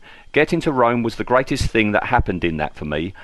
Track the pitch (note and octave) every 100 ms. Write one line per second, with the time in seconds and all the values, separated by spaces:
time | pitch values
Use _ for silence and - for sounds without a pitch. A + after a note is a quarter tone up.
0 | - - - C3+ D3+ E3 E3 C3 A#2 A#2+
1 | A#2 - G#2+ B2+ C#3 C3+ - A2+ G#2 G#2
2 | - B2 A2+ F#2 F2 D#2 D2 - D2+ D2+
3 | F2+ -